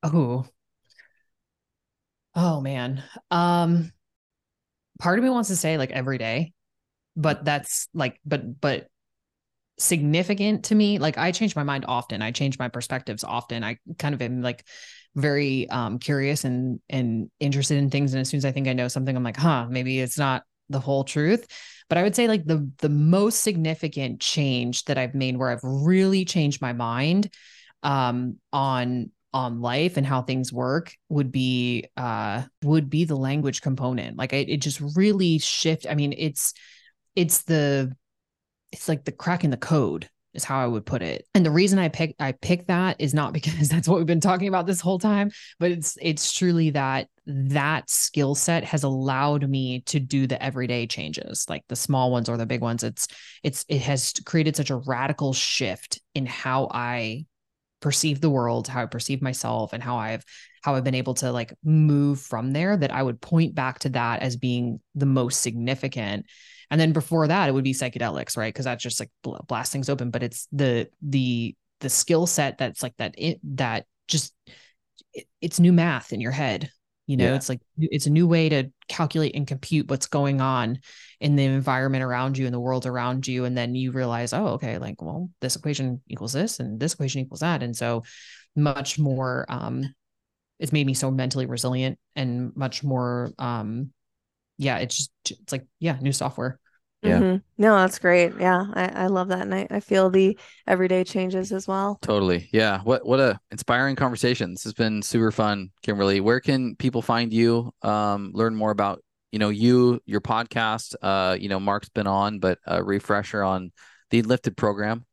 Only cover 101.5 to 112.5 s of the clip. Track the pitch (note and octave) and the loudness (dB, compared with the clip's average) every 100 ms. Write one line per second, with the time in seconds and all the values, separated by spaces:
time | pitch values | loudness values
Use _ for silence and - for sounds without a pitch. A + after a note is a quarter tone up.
101.5 | F#3+ F#3+ F#3+ G3 G3+ - G#2 F#2+ F2 F#2 | -6 -4 -4 -2 -4 0 2 4 2 2
102.5 | A2 A2 F#2+ G#2 B2+ - B2+ C3 F#2+ _ | 2 2 2 2 0 2 4 4 2 _
103.5 | A2 - A#2+ C3+ C3+ C3+ A#2+ B2+ B2 F#2+ | -14 0 0 2 0 0 2 0 0 -2
104.5 | F2+ - G#2 A2+ G#2+ G2+ A#2+ A2+ G#2+ G#2+ | -6 -10 -2 0 0 0 2 2 4 0
105.5 | G2+ F#2+ _ - G2+ G2 G2 G2 B2 - | 0 -6 _ -4 2 4 4 4 2 2
106.5 | C3+ B2+ G#2+ C3 B2 - A#2 A#2 A2 A#2 | 0 0 -2 -2 -2 0 0 2 4 4
107.5 | A#2 A#2+ - A2 G#2+ G#2 G2+ G2 F#2+ A2+ | 4 0 -6 -2 0 0 -2 -4 0 0
108.5 | A2 G#2+ G#2 G2+ F#2 _ _ _ G#2+ G#2+ | 2 0 2 0 -2 _ _ _ -2 0
109.5 | G#2 A#2 B2 B2 A#2+ - G#2 - A2+ A2+ | 2 4 6 6 2 -2 -4 0 -2 -2
110.5 | A#2+ A2 A2 - - G2 G2 F#2 F#2 G2 | -2 -2 -2 -6 -6 0 0 2 0 -2
111.5 | F#2+ G2 G2+ - - G2+ G2 G2+ G#2 F#2 | -4 -2 -4 -4 -4 0 2 0 0 -2